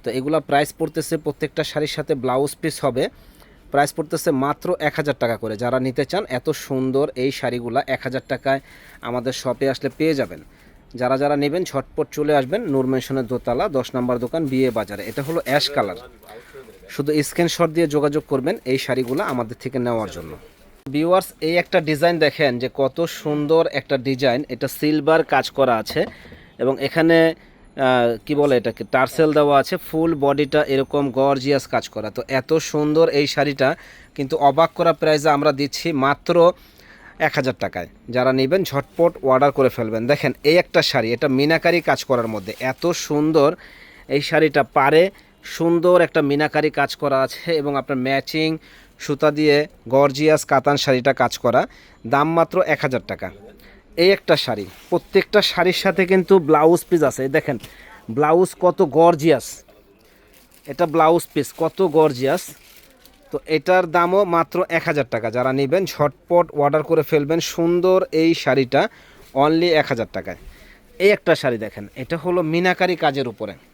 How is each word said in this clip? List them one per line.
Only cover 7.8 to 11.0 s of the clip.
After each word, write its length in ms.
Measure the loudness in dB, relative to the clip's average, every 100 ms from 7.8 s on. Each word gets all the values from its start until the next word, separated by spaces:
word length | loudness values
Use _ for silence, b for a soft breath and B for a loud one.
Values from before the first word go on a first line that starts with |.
| -4
এক 140 | -6
হাজার 200 | -6 -8 -8
টাকায় 320 | -6 -2 -4 B B B B
আমাদের 320 | -8 -6 -6
শপে 320 | -6 -6 -4 -4
আসলে 200 | -4 -8 -2
পেয়ে 160 | -2
যাবেন। 280 | -2 -4 -8 -20 b b b b
যারা 200 | -6